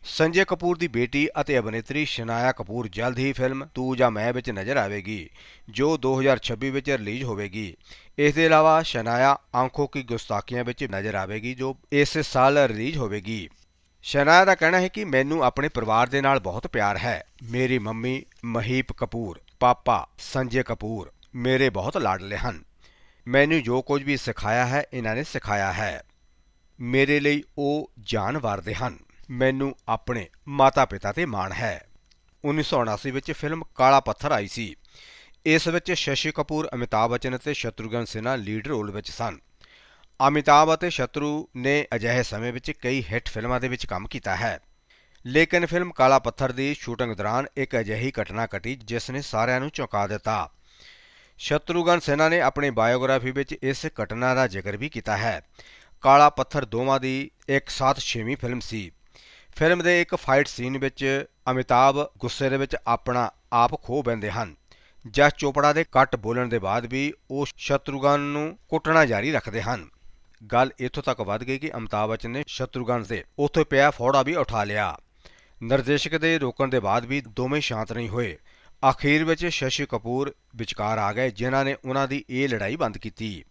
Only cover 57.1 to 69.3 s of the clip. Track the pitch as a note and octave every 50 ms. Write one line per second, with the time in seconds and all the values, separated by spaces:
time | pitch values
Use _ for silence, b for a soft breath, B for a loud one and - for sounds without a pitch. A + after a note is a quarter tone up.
57.1 | C3 C3+ C#3 - _ _ _ - C#3 C#3 - - - - C#3 C3 C#3 - - -
58.1 | - A#2 A2 A#2 C#3 C#3+ - A#2+ B2 B2 A2 - A2+ A2 G2 E2+ - _ _ b
59.1 | b b b b b b b b - - D#3 D#3+ F3+ F3 E3 F3 F3 F3 E3+ -
60.1 | - E3+ - - C3+ C#3 C#3+ - - - A#2+ B2+ C3 C#3 C3+ C3+ - - C#3 C3+
61.1 | C3+ C#3 - - _ _ _ C3 B2+ C3 B2 - B2+ B2 C3 C#3 C3+ C#3+ D3 -
62.1 | _ - - A#2+ - - C#3 C3+ C3+ C3+ C#3 - - - - A#2 A#2 - - -
63.1 | B2 B2 A#2+ - _ _ _ _ - A#2 A#2+ A#2+ D3+ - - - A#2+ D3 C3+ A#2+
64.1 | A#2 A2 G2+ G#2 F#2 A2+ A2+ F2+ D2 _ _ b b b b b b b b A2+
65.1 | G2+ C#3+ C#3+ D3 - - D3+ C#3+ C3 D3 C#3+ D3 D3 D#3 E3 _ - B2+ C3+ -
66.1 | - B2 G2+ G#2+ A#2 B2 B2 B2 A#2 A2+ G2 F#2+ G#2 A#2+ A#2+ A2+ B2 C3+ C#3 D3
67.1 | - _ _ _ C3 C#3 C#3+ - - - - - C#3 C3+ _ - C#3 C#3 C3 C#3+
68.1 | C#3+ C#3+ C#3+ C#3+ C#3+ D3 D3+ D#3 - - _ _ - D#3+ - D#3+ D#3+ D#3+ D#3 B2+
69.1 | A2+ G2+ G#2+ C#3+